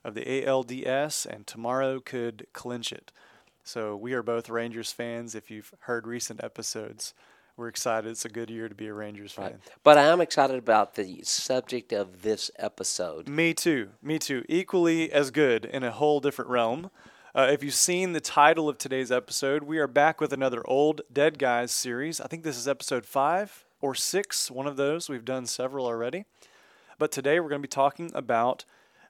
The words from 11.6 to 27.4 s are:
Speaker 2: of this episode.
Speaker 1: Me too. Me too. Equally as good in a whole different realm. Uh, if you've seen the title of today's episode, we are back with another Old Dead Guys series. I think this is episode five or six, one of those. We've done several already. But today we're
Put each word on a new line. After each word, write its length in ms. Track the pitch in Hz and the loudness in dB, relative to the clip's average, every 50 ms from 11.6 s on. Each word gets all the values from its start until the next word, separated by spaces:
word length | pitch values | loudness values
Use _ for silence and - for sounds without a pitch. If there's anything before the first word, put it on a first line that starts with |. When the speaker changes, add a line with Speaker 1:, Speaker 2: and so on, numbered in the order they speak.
| 123 - 127 123 113 - 117 | -2 -2 -6 -8 -6 -4 -2
Speaker 2:
of 280 | 101 101 92 90 92 | -2 -2 -4 -6 -8
this 300 | 92 110 110 98 - - - - | -2 -2 -2 -2 -2 -8 -8 -6
episode. 720 | - 104 - - 95 - - - 90 85 78 80 87 127 | -8 -8 -6 -6 -6 -4 -4 -2 -4 -4 -6 -8 -10 -6
Speaker 1:
Me 240 | 143 156 165 165 165 | 0 2 2 2 2
too. 380 | - - 170 156 131 107 98 104 _ | 2 2 2 2 2 0 -6 -10 _
Me 180 | - 139 156 156 | -6 -4 -4 -4
too. 240 | - - 139 127 - - | -2 -2 -4 -4 -4 -2
Equally 600 | 151 175 190 - - 185 170 170 165 165 160 156 | -2 -2 -2 0 2 2 4 4 4 2 0 2
as 220 | - 147 143 131 | 2 2 2 2
good 320 | 120 147 151 131 117 113 104 | 2 4 4 4 4 2 0
in 180 | - - 135 | -4 -6 -4
a 100 | 127 120 | -4 -4
whole 280 | 110 - 147 151 151 143 | -2 0 2 2 2 2
different 320 | 127 143 135 - 127 127 | 2 -2 -4 -4 -6 -2
realm. 400 | 123 120 117 113 120 151 175 190 _ _ - - - - - - - | 0 2 2 2 0 -4 -8 -12 _ _ -20 -20 -20 -20 -16 -4 2
Uh, 140 | - 135 127 | 4 4 4
if 140 | 147 143 139 | 4 2 0
you've 100 | 143 131 | -2 0
seen 380 | - - - 180 180 190 185 | 2 2 2 2 2 0 0
the 80 | 170 156 | -2 -4
title 480 | - - - 156 143 151 165 160 160 147 | -4 0 6 8 8 8 8 6 2 -2
of 100 | 139 - | -2 -4
today's 320 | - 135 131 131 131 113 | -6 -4 -4 -4 -2 0
episode, 540 | 123 123 123 - - - - 135 139 147 147 | 0 0 0 -2 -6 -2 -2 0 0 0 -2
we 140 | 143 156 160 | -2 -2 0
are 100 | 147 135 | 0 2
back 320 | 120 143 143 156 160 - | 4 6 6 6 4 2
with 140 | 156 143 139 | -2 -2 -2
another 340 | 135 135 131 123 117 - - | 0 0 0 0 -2 -2 0
Old 320 | 127 135 147 151 156 151 - _ | 2 4 4 4 2 0 -4 _
Dead 280 | 123 143 143 160 156 143 | 0 2 2 2 2 2
Guys 320 | 139 123 120 120 120 120 | 0 2 2 2 0 -2
series. 480 | - - - 123 120 123 139 160 160 - | -2 -4 -4 -4 -4 -6 -6 -6 -6 -8
I 80 | - 127 | -8 -10
think 160 | 165 165 160 | -10 -8 -6
this 140 | 160 139 120 | -6 -6 -4
is 100 | 117 135 | -2 -2
episode 380 | 139 127 - - 139 123 113 | -4 -2 -2 -4 -4 -4 -4
five 580 | - - 139 135 147 165 185 208 202 - - _ _ _ - | -2 0 2 2 2 2 0 -2 -4 -8 -20 _ _ _ -6
or 160 | - 139 131 | -4 -4 -2
six, 560 | - - - - 185 202 - - - - - | -2 -2 -2 0 -2 -2 -2 -4 -4 -4 -4
one 160 | 127 127 135 143 | -4 -6 -6 -6
of 80 | 143 | -2
those. 320 | 131 139 143 151 170 170 - | 0 0 0 0 -2 -4 -6
We've 160 | 143 120 113 | -8 -8 -6
done 220 | 120 131 131 123 | -6 -6 -6 -4
several 400 | 113 - - 123 131 135 139 127 | -6 -4 -4 -4 -4 -4 -4 -4
already. 400 | 120 117 113 117 123 139 180 214 _ _ _ _ - _ _ _ _ _ _ _ _ - - | -2 -2 -2 -4 -4 -4 -6 -10 _ _ _ _ -20 _ _ _ _ _ _ _ _ -4 -2
But 140 | 151 156 - | -2 -2 0
today 260 | - 131 139 151 | 0 2 2 2
we're 80 | 175 | 2